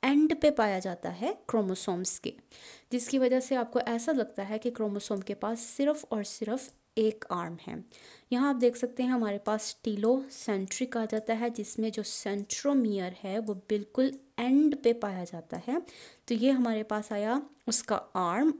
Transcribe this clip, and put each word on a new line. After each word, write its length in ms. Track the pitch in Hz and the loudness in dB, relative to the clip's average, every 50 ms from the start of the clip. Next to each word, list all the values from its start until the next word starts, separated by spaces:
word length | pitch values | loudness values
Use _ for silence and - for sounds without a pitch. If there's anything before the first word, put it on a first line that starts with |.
| - | 0
एंड 300 | 262 285 294 311 311 320 | 4 6 6 6 4 4
पे 140 | 320 - 302 | 4 4 4
पाया 260 | 294 254 220 208 196 185 | 4 4 2 2 0 -2
जाता 320 | 190 190 175 - - 170 | -2 -4 -6 -6 -8 -8
है 260 | 175 175 220 320 427 - - - | -6 -4 -4 -4 -4 -6 -4 -2
क्रोमोसोम्स 720 | - 220 208 185 185 - - - 180 175 185 - - - | 0 0 0 2 0 0 0 0 -2 0 0 0 -2 -2
के, 140 | - - - - - _ - - - - - - _ _ | -4 -8 -10 -10 -16 _ -20 -20 -20 -20 -20 -20 _ _
जिसकी 260 | 247 247 - - 269 269 | -2 0 0 2 2 2
वजह 220 | 254 247 254 254 | 4 4 4 2
से 140 | 254 - 269 | 2 0 0
आपको 240 | 254 233 240 - 262 | 0 0 0 0 -2
ऐसा 320 | - - 226 233 233 320 | 0 0 -2 0 0 0
लगता 300 | 311 262 214 - - - 196 | 0 0 0 -2 -4 -8 -6
है 140 | 196 214 220 | -6 -6 -4
कि 120 | - 247 | -4 -4
क्रोमोसोम 480 | 233 - 220 208 202 202 - - 220 196 | -2 -2 -2 -2 -2 -4 -4 -2 -4 -4
के 140 | 190 - 202 | -4 -6 -6
पास 240 | - - 214 233 233 - - | -4 -4 -4 -2 -2 -2 -2
सिर्फ 440 | - - 277 294 302 302 - - | 0 2 2 2 2 0 -2 -4
और 120 | - 214 202 | -4 -4 -4
सिर्फ 480 | - - - 220 214 233 262 262 - - _ _ _ _ 220 | -4 -6 -6 -4 -4 -4 -4 -4 -8 -12 _ _ _ _ 0
एक 260 | 220 220 214 214 - - | 2 2 0 -2 -6 -6
आर्म 240 | 185 175 170 165 170 170 | -4 -4 -4 -6 -10 -10
है। 140 | - 175 - - - - - - - - - - _ _ | -12 -12 -12 -12 -12 -14 -20 -20 -20 -20 -20 -20 _ _
यहाँ 180 | 247 247 269 285 | 0 2 2 2
आप 60 | 277 | 4
देख 200 | 240 254 240 240 | 4 4 2 4
सकते 260 | - 247 240 247 - | 2 -2 -4 -2 -2
हैं 80 | 254 247 | 0 0
हमारे 280 | 254 247 226 208 202 202 | 2 2 0 0 -2 -2
पास 380 | - 220 214 220 - - - - - | -2 -2 -2 -2 -2 -6 -8 -6 -4
टीलोसेंट्रिक 1120 | 226 208 202 208 226 254 269 269 - - - - - 208 190 190 190 - - 254 254 - | -4 -2 2 2 4 2 2 0 -4 -8 -6 -4 -2 -2 -2 -2 -2 -2 -2 -2 -2 -2
आ 80 | 233 220 | -2 -2
जाता 300 | 220 220 214 214 - 226 | -2 -2 -2 -2 -2 -2
है, 140 | 220 240 240 | 0 0 -2
जिसमें 400 | 233 220 208 - - - 220 220 | -2 -4 -6 -4 -2 -2 -2 -2
जो 100 | 208 220 | -2 -4
सेंट्रोमियर 1120 | 208 - - - - 202 202 202 202 - - - - 285 285 269 240 214 202 196 180 180 180 - | -6 -6 -6 -6 -4 -4 -4 -4 -4 -4 -6 -2 0 2 4 4 4 2 0 -2 -2 -4 -6 -8
है 160 | - 190 190 220 | -8 -4 -4 -4
वो 160 | 226 214 202 185 - - | -4 -4 -6 -6 -4 -2
बिल्कुल 440 | 214 208 202 - - 254 262 269 269 - - _ _ - | -2 -2 -2 -2 0 0 2 2 0 -4 -12 _ _ -2
एंड 380 | 233 247 262 285 302 302 277 | 2 4 6 6 6 6 4
पे 160 | 285 - 233 233 | 4 2 2 2
पाया 300 | 233 214 202 190 185 180 | 2 -2 -4 -4 -6 -6
जाता 320 | 175 - 165 160 - 165 170 | -8 -10 -12 -10 -10 -10 -8
है। 220 | 175 233 269 349 349 - - - - - - _ _ - | -4 -2 -2 -2 -4 -6 -12 -20 -20 -20 -20 _ _ -4
तो 60 | 240 | 0
ये 160 | 220 233 269 | 2 4 4
हमारे 320 | 269 254 247 226 220 214 214 | 4 4 2 2 0 -2 -2
पास 280 | - 214 214 214 - | -2 -4 -4 -4 -4
आया 280 | 220 202 208 220 240 285 285 - - _ _ - | -4 -2 0 0 0 -2 -2 -6 -12 _ _ 0
उसका 280 | 220 - - - 214 - - - - | 0 0 2 2 0 -2 -2 -2 -2
आर्म, 360 | 190 180 170 175 220 285 320 302 | 0 0 2 2 4 4 2 2